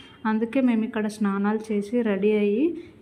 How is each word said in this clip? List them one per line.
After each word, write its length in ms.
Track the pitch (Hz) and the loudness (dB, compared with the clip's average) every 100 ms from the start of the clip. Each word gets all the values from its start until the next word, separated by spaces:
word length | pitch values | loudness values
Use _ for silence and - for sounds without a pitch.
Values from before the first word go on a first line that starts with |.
| - - 220 | -16 -6 -2
అందుకే 360 | 214 226 269 | 0 0 2
మేము 220 | 254 220 | 2 2
ఇక్కడ 240 | 220 220 214 | 0 -2 -4
స్నానాలు 520 | 214 202 196 202 220 214 | -2 -2 0 0 -2 -2
చేసి 300 | 208 202 240 | -4 0 0
రెడీ 300 | 220 190 208 | 0 2 2
అయ్యి 460 | 208 208 214 330 320 - - | 2 2 2 0 -2 -14 -10